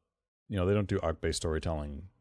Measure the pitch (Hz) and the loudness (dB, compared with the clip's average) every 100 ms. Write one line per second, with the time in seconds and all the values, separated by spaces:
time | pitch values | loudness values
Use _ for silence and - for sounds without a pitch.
0 | _ _ _ _ - 101 90 104 98 98 | _ _ _ _ -6 0 4 4 2 0
1 | 82 80 82 78 85 78 87 80 73 71 | 0 0 0 0 0 -2 -2 -4 -4 -8
2 | 90 - | -12 -10